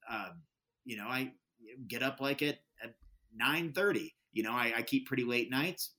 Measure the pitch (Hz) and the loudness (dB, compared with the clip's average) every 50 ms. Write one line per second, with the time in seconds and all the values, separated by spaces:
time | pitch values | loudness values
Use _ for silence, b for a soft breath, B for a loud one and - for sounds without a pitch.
0 | - 117 117 107 98 92 85 85 78 _ _ _ _ _ _ _ _ 127 117 104 | -10 -6 -6 -4 -4 -6 -10 -14 -18 _ _ _ _ _ _ _ _ -10 -8 -6
1 | 104 113 127 131 131 - - - _ _ _ _ - 107 120 135 127 104 120 120 | -4 -2 -2 -2 -2 -4 -6 -14 _ _ _ _ -20 -20 -16 -14 -10 -6 -4 0
2 | 131 135 135 - 135 139 139 135 147 147 - - _ _ _ _ 113 117 - _ | 0 0 0 0 0 0 0 2 0 0 0 -2 _ _ _ _ -14 -14 -14 _
3 | - - - - _ _ 113 110 117 135 147 165 170 165 135 180 196 202 175 110 | -20 -20 -20 -20 _ _ -6 0 2 2 2 2 0 0 0 2 2 4 4 2
4 | - - - _ _ _ _ 110 107 110 117 123 120 117 113 117 117 - 139 135 | 0 -4 -10 _ _ _ _ -2 0 0 2 2 2 2 2 0 0 2 2 2
5 | 131 - 135 127 123 120 120 123 120 117 131 131 147 185 185 - - - - | 2 2 0 0 2 2 2 2 2 2 2 0 0 0 -2 -4 -6 -8 -8